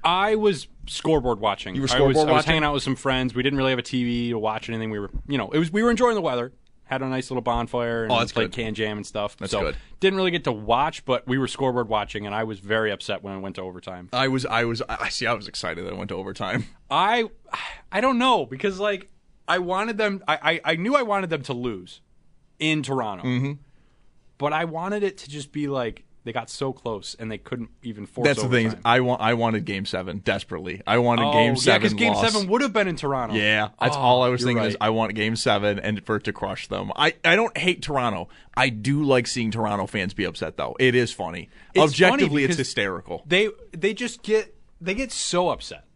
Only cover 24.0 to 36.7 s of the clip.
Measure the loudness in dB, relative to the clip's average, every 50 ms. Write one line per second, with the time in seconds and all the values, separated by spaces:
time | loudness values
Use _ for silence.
24 | _ -20 _ _ _ -20 _ _ -2 0 0 0 -2 -2 -4 -6 -6 -4 -4 -2
25 | -2 -4 -4 -6 -16 -14 -12 -12 -12 -10 -6 -6 -4 -2 -2 -2 -4 -4 -6 -10
26 | -18 _ -20 -16 _ -8 -6 -6 -6 -8 -8 -6 -4 -4 -4 -6 _ -8 -8 -6
27 | -8 -12 -14 -10 -10 -10 -10 -10 -10 -10 -8 -8 -10 -12 -14 _ -12 -12 -10 -10
28 | -12 -12 _ 0 2 2 2 2 2 2 2 4 2 2 -2 0 2 4 4 4
29 | 4 2 0 2 2 2 2 2 2 2 2 0 -2 -2 -4 -4 -4 -4 -4 -4
30 | -4 -4 -6 -4 0 0 0 0 -2 -8 -10 -10 -8 -8 -8 -8 0 2 4 4
31 | 4 4 4 4 2 4 6 6 6 6 4 4 4 4 4 6 4 2 2 2
32 | 2 2 2 4 2 2 2 2 0 2 2 2 2 2 2 2 0 2 0 -2
33 | -2 -2 -2 0 -2 0 0 2 2 4 4 2 2 -2 -2 0 0 0 2 4
34 | 6 6 6 6 6 4 2 2 2 2 2 2 2 0 0 0 0 2 2 2
35 | 0 0 0 0 0 0 0 0 2 2 2 4 4 2 0 0 -2 -2 -4 -4
36 | -2 -2 -2 -2 -2 -4 -6 -4 -4 -6 -6 -8 -8 -6